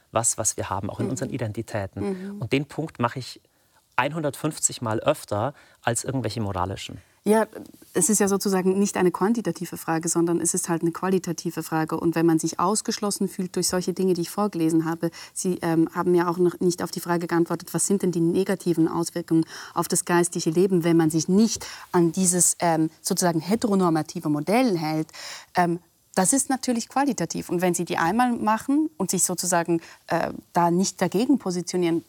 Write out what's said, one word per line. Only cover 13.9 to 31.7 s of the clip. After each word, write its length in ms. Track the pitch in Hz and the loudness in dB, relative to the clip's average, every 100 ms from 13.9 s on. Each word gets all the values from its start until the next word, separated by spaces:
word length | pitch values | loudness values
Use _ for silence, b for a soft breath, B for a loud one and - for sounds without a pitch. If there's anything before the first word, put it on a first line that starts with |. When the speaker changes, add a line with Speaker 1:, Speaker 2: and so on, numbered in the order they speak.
Speaker 2:
Dinge, 220 | 180 185 | 0 0
die 80 | 175 | 0
ich 80 | 170 | -2
vorgelesen 560 | - 208 170 160 160 160 | -2 -2 2 2 2 2
habe, 240 | 165 170 B B | -2 -4 B B
Sie, 240 | - 185 175 | -6 -2 -2
ähm, 300 | 170 165 165 | 0 2 2
haben 200 | 175 180 | 0 2
ja 160 | 175 175 | 4 4
auch 80 | 175 | 2
noch 200 | 175 - | 2 2
nicht 220 | 185 170 | 0 0
auf 80 | 180 | -4
die 100 | 175 | -6
Frage 260 | 175 175 170 | -2 -2 2
geantwortet, 480 | 170 170 170 - | 2 2 -2 -4
was 120 | 165 - | -4 0
sind 140 | 196 | 2
denn 100 | 185 | 2
die 100 | 170 | 2
negativen 640 | 165 180 190 190 180 165 160 | 2 2 0 0 0 2 2
Auswirkungen 560 | 165 170 170 165 165 160 B B | 2 -4 -4 2 2 2 B B
auf 120 | - 170 | -4 0
das 200 | 180 - | 0 2
geistliche 420 | 175 175 175 170 | 2 2 0 0
Leben, 340 | 160 190 180 | 2 4 4
wenn 140 | 170 165 | 4 4
man 140 | 160 | 4
sich 180 | 160 156 | 2 4
nicht 380 | 190 226 - B B B | 4 4 2 B B B
an 180 | 180 170 | 2 2
dieses, 460 | 160 185 180 - - | 2 2 4 2 2
ähm, 300 | 175 160 156 - | 2 2 0 -2
sozusagen 380 | - 190 180 160 | -4 0 2 0
heteronormative 880 | 156 233 214 196 180 160 151 180 160 | 0 0 2 2 4 2 -2 -6 -2
Modell 480 | 147 151 226 262 170 | -2 2 2 2 0
hält. 300 | 156 156 156 B B B B | -2 -2 -4 B B B B
Ähm, 240 | - 175 170 _ _ _ - | 0 0 0 _ _ _ 0
das 160 | 185 | 2
ist 180 | 269 - | 2 0
natürlich 380 | 262 - 233 - | -2 -2 -4 -2
qualitativ. 640 | 262 277 208 170 175 - | 0 0 0 -4 -6 -4
Und 120 | 175 | 0
wenn 100 | 180 | 0
Sie 120 | 175 | 0
die 120 | 170 170 | -2 0
einmal 360 | 170 220 247 | 0 2 0
machen 580 | 240 214 220 - 285 311 - | 0 0 0 0 0 0 -2
und 160 | 190 | -2
sich 100 | 185 | 0
sozusagen, 580 | - 180 180 175 170 165 B B - | 0 -2 0 0 2 -2 B B -4
äh, 240 | 165 - - - | -2 -2 -6 -4
da 200 | 175 170 | 2 4
nicht 280 | 175 190 - | 4 0 0
dagegen 380 | 175 185 254 269 | 0 0 2 2
positionieren, 680 | 190 180 170 | 0 -6 -4